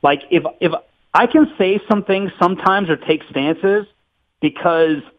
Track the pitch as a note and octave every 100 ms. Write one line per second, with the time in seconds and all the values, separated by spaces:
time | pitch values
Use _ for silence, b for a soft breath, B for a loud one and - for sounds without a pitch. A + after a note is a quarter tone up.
0 | C#3+ C#3+ - E3+ D3+ - E3+ D#3+ - _
1 | _ - A#3+ D#4 D4+ - F#3+ G3+ - G#3
2 | G3+ F#3+ G3 - F3+ F#3 F#3+ F#3+ F#3+ D3+
3 | - D#3+ - C#3+ C#3 D#3+ G3 G3+ G3+ _
4 | _ _ _ _ D3+ C#3+ F3 E3 D#3+ D3+
5 | -